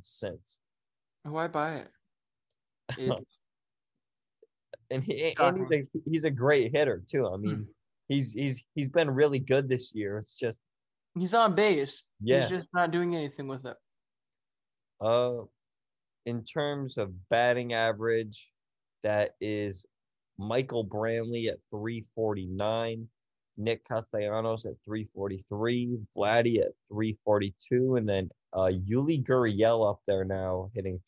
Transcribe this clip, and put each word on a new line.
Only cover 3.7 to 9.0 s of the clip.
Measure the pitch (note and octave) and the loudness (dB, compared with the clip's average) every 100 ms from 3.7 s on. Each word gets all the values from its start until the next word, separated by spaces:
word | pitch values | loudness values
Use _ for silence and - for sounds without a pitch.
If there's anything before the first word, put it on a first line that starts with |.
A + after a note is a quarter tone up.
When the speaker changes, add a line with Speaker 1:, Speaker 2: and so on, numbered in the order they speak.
| _ _ _ _ _ _ _ _ _ _ - - | _ _ _ _ _ _ _ _ _ _ -20 -8
Speaker 1:
And | C3 | -6
he, | B2 C3+ D#3 | -4 -2 -2
and | - | 2
Speaker 2:
shocking. | F3 F#3 F#3 | 2 2 2
Speaker 1:
he's | D3+ | 0
a, | C3+ D#3+ C#3+ | 0 -6 -2
he's | D#3+ | 0
a | D#3 | 0
great | C3 C3 C#3+ A2+ | 2 6 6 4
hitter, | D3 C#3+ F#2 F#2 | 2 2 0 -2
too. | C#3+ A2 | 0 0
I | F#2 | 0
mean, | G2+ G#2+ | -2 -4
Speaker 2:
Hmm. | G#2+ - _ _ - | -6 -14 _ _ -2
Speaker 1:
he's, | C#3 A#2+ | -2 -2
he's, | G#2+ C#3 B2 - | -2 -4 -4 -8
he's | D#3 C3+ | -6 0
been | E3+ | 2